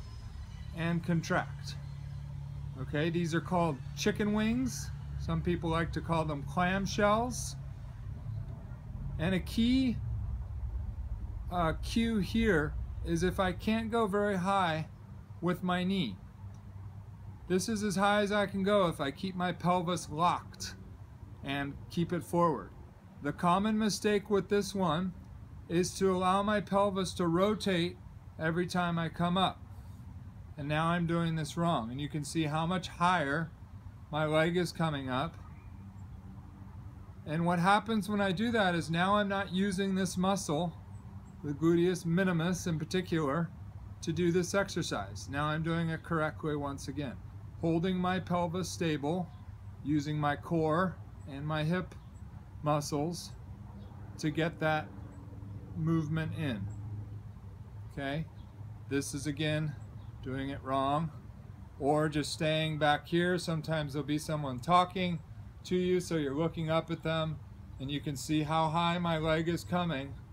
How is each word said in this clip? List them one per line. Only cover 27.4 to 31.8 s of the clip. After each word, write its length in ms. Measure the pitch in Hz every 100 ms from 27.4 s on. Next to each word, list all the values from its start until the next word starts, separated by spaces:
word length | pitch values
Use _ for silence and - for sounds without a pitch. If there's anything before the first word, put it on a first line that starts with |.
| 202 214 208 180 175 - - - - -
every 260 | 160 165 175
time 320 | 180 175 170
I 120 | 165
come 260 | - 175 180
up. 240 | 175 - - - - - - - - - - -
And 100 | 143
now 200 | 151 165
I'm 200 | 175 165
doing 300 | 170 165 160
this 220 | 151 -
wrong. 320 | 170 151